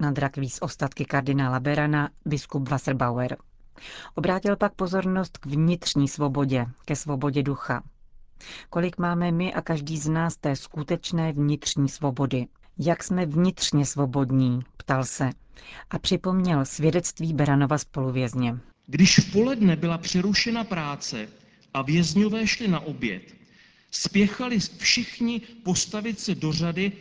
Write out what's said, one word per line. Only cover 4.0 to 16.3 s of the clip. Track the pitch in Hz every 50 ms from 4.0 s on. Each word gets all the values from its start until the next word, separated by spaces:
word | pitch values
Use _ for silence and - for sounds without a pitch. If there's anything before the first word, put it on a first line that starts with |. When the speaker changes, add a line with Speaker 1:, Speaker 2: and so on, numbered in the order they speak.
| - - -
Speaker 1:
Obrátil | 170 143 202 185 190 - 202 202
pak | 196 214 202 -
pozornost | - 190 175 185 190 185 185 185 190 185 - - -
k | -
vnitřní | 135 143 151 160 170 175 170 - - - 143 139 135
svobodě, | - 147 147 139 131 143 139 131 131 127 120 120 - - -
ke | - 151
svobodě | - - 151 143 127 143 143 135 147
ducha. | 131 143 139 - - - 127 - - - - _ - - - - - - - - - - - - - -
Kolik | - 170 175 180 - -
máme | 175 175 175 170 175 175
my | 165 170 180 185 -
a | 165
každý | - - 165 147 143 151 160 151
z | 147 151
nás | 160 165 165 165 -
té | - - 147 135
skutečné | - - - - 156 143 - 175 170 - - 175 165 160 160
vnitřní | 147 143 147 143 151 147 - - - 151 139 135
svobody? | - - 147 139 127 147 139 120 135 127 120 - _ _ - - - -
Jak | 135 170 165 - -
jsme | - 185 185 180
vnitřně | 151 143 165 180 185 180 - - - - 147 139
svobodní, | - - 143 143 127 123 143 135 127 135 131 131 123 123 123 127 - -
ptal | - - - 135 131 127
se | - - - 143 127 - - - - - - - - - - - -
a | - -
připomněl | - - 185 170 - 185